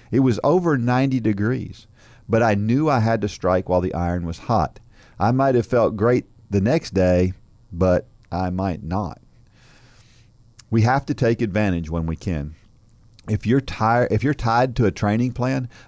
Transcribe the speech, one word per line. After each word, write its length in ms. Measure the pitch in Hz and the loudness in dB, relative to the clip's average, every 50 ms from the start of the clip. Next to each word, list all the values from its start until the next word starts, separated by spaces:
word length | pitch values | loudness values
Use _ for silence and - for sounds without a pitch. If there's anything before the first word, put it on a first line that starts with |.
| - - | -10 -4
It 80 | 110 127 | 0 2
was 200 | 135 131 113 92 - | 2 2 2 2 2
over 340 | 139 165 185 175 170 151 131 | 2 2 2 2 2 0 0
ninety 420 | 113 123 123 127 135 135 131 127 | 0 0 2 2 2 0 0 0
degrees, 680 | 110 110 104 98 104 110 131 - - - - - - _ _ _ - - - - - - | 0 0 0 0 0 -2 -2 -4 -6 -10 -14 -18 -20 _ _ _ -20 -20 -20 -20 -8 -2
but 140 | 107 113 117 | 0 2 2
I 100 | 113 104 | 2 2
knew 340 | 101 104 110 120 139 156 156 | 2 2 0 0 2 2 2
I 100 | 143 120 | 2 2
had 200 | 110 113 117 110 | 2 2 0 0
to 60 | 101 101 | -2 -4
strike 400 | - - - 90 92 92 90 - | -6 -4 -2 0 0 0 0 0
while 140 | 90 90 | 0 0
the 120 | 87 92 - | 0 0 -2
iron 320 | 80 87 87 87 87 85 | -2 -2 -2 -2 -4 -4
was 120 | 82 82 - | -6 -8 -8
hot. 420 | - - 120 101 78 - - - - - - - - - - - | -4 -2 0 0 0 -2 -6 -10 -20 -20 -20 -20 -20 -18 -8 -2
I 120 | 92 110 | -2 0
might 240 | 127 131 135 135 131 | 0 2 2 2 2
have 100 | 120 110 | 2 0
felt 320 | - - 120 110 - 110 98 | 2 2 2 2 2 0 0
great 280 | 101 120 127 120 - - - - - - | 0 2 2 0 -2 -4 -12 -20 -10 -4
the 120 | 101 101 | -2 0
next 320 | 95 113 147 165 - - - | 2 2 0 0 -2 -2 -2
day, 400 | 95 92 90 90 90 92 95 95 - - - - - - - | 2 2 4 4 4 2 0 -2 -6 -14 -20 -20 -20 -20 -12
but 360 | 90 82 92 92 90 - - - - - - - | -4 0 2 2 2 2 0 -4 -16 -20 -16 -10
I 200 | - 92 92 92 | -6 -6 -4 -4
might 320 | 90 92 95 98 85 - - | -4 -4 -4 -4 -4 -6 -6
not. 360 | 80 90 101 101 82 - - _ - _ - - _ _ _ _ - - - - - - - - - - _ - _ _ _ - _ _ - - - | -6 -6 -4 -6 -6 -10 -14 _ -20 _ -20 -20 _ _ _ _ -20 -20 -20 -20 -20 -20 -20 -20 -20 -20 _ -20 _ _ _ -20 _ _ -20 -8 -2
We 140 | 113 113 107 | 0 2 4
have 220 | 117 131 139 139 - | 4 2 0 0 -2
to 60 | 143 | -2
take 280 | - 131 117 117 - | 0 2 2 2 2
advantage 480 | 117 107 87 107 107 101 90 85 85 80 | 0 -2 0 0 0 0 0 -2 -2 -4
when 160 | 82 85 82 | -4 -4 -2
we 100 | 80 80 | -4 -4
can. 400 | - - 101 85 76 71 76 80 - - - _ _ _ - _ _ - - _ - - - | -6 -4 -4 -4 -4 -6 -8 -12 -16 -20 -20 _ _ _ -20 _ _ -20 -20 _ -16 -8 -4
If 160 | 110 - - | -4 -4 0
you're 160 | 101 123 139 | 0 0 0
tired, 500 | 131 - - - 110 113 117 120 123 - | 0 -2 -4 -2 0 0 2 2 2 2
if 120 | 101 107 - | 0 0 0
you're 100 | 143 147 | 0 -2
tied 420 | - - 117 113 120 127 131 117 | -2 -2 0 0 2 0 0 0
to 100 | - 117 | 0 0
a 60 | 98 | 0
training 400 | - - - 104 104 113 123 127 | 0 0 -2 0 0 0 -2 -2
plan, 380 | 120 - 120 127 135 135 127 117 - - - | -4 -4 -4 -4 -2 -4 -6 -8 -12 -18 -12